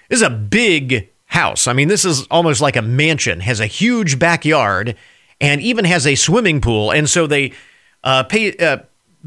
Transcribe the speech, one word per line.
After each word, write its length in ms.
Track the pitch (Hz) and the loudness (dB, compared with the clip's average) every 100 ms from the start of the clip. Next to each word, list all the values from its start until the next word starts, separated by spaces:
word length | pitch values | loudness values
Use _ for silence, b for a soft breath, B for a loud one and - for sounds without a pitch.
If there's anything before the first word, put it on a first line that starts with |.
| b | b
is 140 | 254 | 0
a 80 | 190 | 0
big 800 | 113 104 208 233 160 131 127 98 _ - | -2 -2 0 2 2 0 -4 -4 _ -6
house. 400 | 170 127 - - | -2 -2 0 -2
I 60 | |
mean, 160 | 123 143 | 2 2
this 160 | 208 | 2
is 200 | 185 139 135 | 0 -2 0
almost 320 | 165 170 123 | 0 2 2
like 160 | 143 127 | 0 0
a 60 | |
mansion, 580 | 110 123 156 151 - 85 | 0 0 0 0 -2 -4
has 180 | 95 113 | -4 -2
a 80 | 107 | -4
huge 520 | - 226 240 190 131 | -2 0 0 0 0
backyard, 800 | 170 165 151 156 110 95 110 110 b b b b | 0 0 0 2 2 0 -4 -8 b b b b
and 200 | 143 143 | -2 0
even 260 | 220 247 185 | -2 0 0
has 200 | 175 139 | 2 2
a 80 | |
swimming 460 | 139 - 185 214 151 | 0 2 2 2 0
pool. 320 | 117 110 107 | 0 0 0
And 180 | 151 151 | 0 0
so 160 | - 160 | 0 0
they, 260 | 147 135 - B B B B | 0 -2 -6 B B B B
uh, 180 | - 131 | -2 0
pay, 340 | 131 214 214 - | 0 -2 -2 -2
uh, 220 | 170 127 - _ _ _ | -2 -2 -6 _ _ _